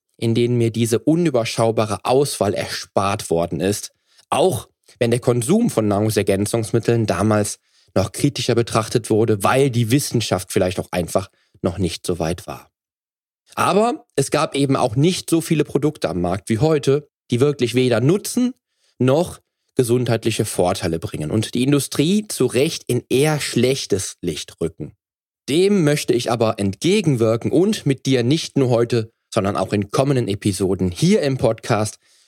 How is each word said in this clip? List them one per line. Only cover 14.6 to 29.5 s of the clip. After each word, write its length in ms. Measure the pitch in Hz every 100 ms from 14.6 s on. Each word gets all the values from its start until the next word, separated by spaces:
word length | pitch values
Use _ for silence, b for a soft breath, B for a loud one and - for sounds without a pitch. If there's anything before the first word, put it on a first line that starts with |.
| 139 135
auch 200 | 120 113
nicht 340 | 160 180 -
so 100 | 165
viele 260 | 156 156 143
Produkte 440 | - 147 151 82
am 100 | 90
Markt 300 | 87 95 -
wie 80 | 110
heute, 500 | 151 156 - 143 147 _ _
die 80 | 120
wirklich 340 | 143 143 123
weder 280 | 120 127 110
Nutzen 520 | 127 202 - - 247 - _ _ _ _
noch 400 | 127 143 180 - _ _ _
gesundheitliche 720 | - 120 123 123 113 113 107 107
Vorteile 540 | - 90 95 90 82
bringen 320 | - 78 76
und 240 | 110 107 117
die 80 |
Industrie 640 | 127 143 - - 147 208 208
zu 180 | - 127
Recht 380 | 120 156 - -
in 180 | 123 -
eher 300 | 127 151 151
schlechtes 800 | - 131 123 135 - 95 - -
Licht 400 | 87 76 - -
rücken. 320 | 82 - 76 - _ _ _ _ -
Dem 340 | 151 190 202
möchte 300 | 147 151 -
ich 160 | 120 -
aber 300 | 117 113 -
entgegenwirken 920 | 101 95 160 214 160 127 113 113 -
und 360 | 147 196 214 151
mit 180 | 127 -
dir 160 | 131
nicht 360 | 117 165 - -
nur 120 | 127
heute, 420 | 117 120 120 110 _ _
sondern 240 | - 98